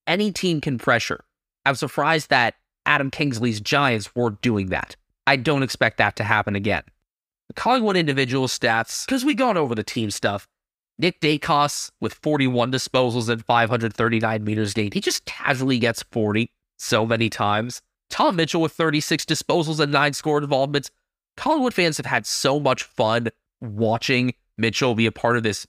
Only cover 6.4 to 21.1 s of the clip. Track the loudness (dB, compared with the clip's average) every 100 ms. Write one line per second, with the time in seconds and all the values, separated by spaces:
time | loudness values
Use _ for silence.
6.4 | 0 -2 -2 -2 -4 _ _ _ _ _
7.4 | -18 -4 0 2 2 2 0 0 0 0
8.4 | -2 0 0 0 0 -6 -4 -2 0 0
9.4 | 0 0 0 -2 -4 -4 -4 -2 -4 -4
10.4 | -8 _ _ _ _ -2 -2 0 0 0
11.4 | 0 0 0 -2 -10 -8 -8 -6 -2 0
12.4 | 2 2 0 0 0 0 2 0 -2 -2
13.4 | 2 2 2 0 -2 0 0 0 0 -2
14.4 | -2 -2 -2 -2 -2 -2 -4 -4 -6 -6
15.4 | -2 0 0 2 0 -2 -6 -2 0 0
16.4 | -2 _ _ -14 -2 0 2 0 0 0
17.4 | 0 0 -2 -8 -18 _ _ 0 2 2
18.4 | 0 0 -2 0 0 0 0 -2 -2 -4
19.4 | 0 0 0 0 0 2 2 0 0 0
20.4 | 2 0 0 -2 -6 -12 _